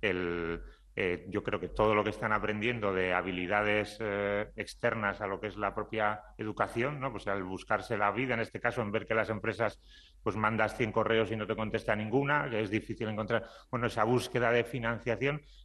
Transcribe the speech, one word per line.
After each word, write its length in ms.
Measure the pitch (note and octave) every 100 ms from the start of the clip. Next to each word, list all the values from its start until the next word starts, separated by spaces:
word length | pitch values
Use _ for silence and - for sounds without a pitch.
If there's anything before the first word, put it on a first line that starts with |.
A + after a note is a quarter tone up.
el, 600 | G#2 F2+ F2 E2+ E2 E2+ - - - -
eh, 300 | F#2+ F2 -
yo 140 | G2
creo 160 | - G2+
que 80 | F2+
todo 260 | - G#2+
lo 80 | G#2+
que 80 | G#2
están 220 | G#2 A#2
aprendiendo 600 | G#2+ G2+ G#2+ A2 A#2+ G#2
de 220 | F#2 F#2
habilidades, 840 | F2+ F2+ F2+ F2 G#2 G#2+ G#2 G2+ -
eh, 500 | A2 G2+ G2+ G2+ G#2+ -
externas 640 | G#2 - A#2+ A2 G#2 G2
a 60 | G2+
lo 140 | G2
que 60 | G#2+
es 100 | F#2+
la 160 | G2+
propia 460 | G#2 G#2 A2 G#2 G#2+ - -
educación, 640 | A2 - G2+ A#2 B2+ D3
¿no? 120 | C3+
Pues 160 | G#2 -
al 160 | G2
buscarse 520 | F#2 F#2+ - G#2 - G#2+
la 140 | G#2
vida, 240 | G#2 C3
en 60 | A#2
este 200 | G#2+ -
caso, 220 | A#2+ B2
en 80 | G#2
ver 160 | G#2 F#2
que 80 |
las 160 | A2+ G#2+
empresas, 500 | G#2+ G#2+ G2 A2 - - - - -
pues 140 | - G2+
mandas 400 | G#2+ A2 A2 -
cien 140 | A2
correos 380 | A2+ G#2+ A2+ A2
y 60 | A2
no 100 | G#2
te 100 | A2
contesta 380 | G#2+ A#2 A#2
ninguna, 560 | G#2+ G#2+ B2+ C#3 D3 C#3+
que 100 | A2
es 100 | G#2+
difícil 380 | G#2+ - G#2+ A2
encontrar, 380 | G#2+ G#2+ A2+ - - -
bueno, 160 | B2 A#2
esa 180 | A#2
búsqueda 460 | G#2+ B2 - B2 A#2+
de 140 | A#2+
financiación 760 | A#2 C3 A#2 A2+ A#2+ A2+ C3+ D3 - -